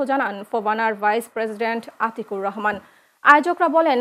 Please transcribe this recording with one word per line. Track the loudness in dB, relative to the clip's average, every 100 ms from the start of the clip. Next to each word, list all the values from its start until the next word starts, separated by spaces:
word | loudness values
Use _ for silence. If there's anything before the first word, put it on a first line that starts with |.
| -2
জানান | -2 -2 -6 -6
ফোবানার | -4 -2 0 -2 0
ভাইস | 0 0 -2
প্রেসিডেন্ট | -6 -6 -4 -4 -4 -8 -6 -6
আতিকুর | -4 -8 -6 -6
রহমান। | -4 -4 -4 -10 _ _ _
আয়োজকরা | 6 6 4 0 2 4
বলেন, | 2 2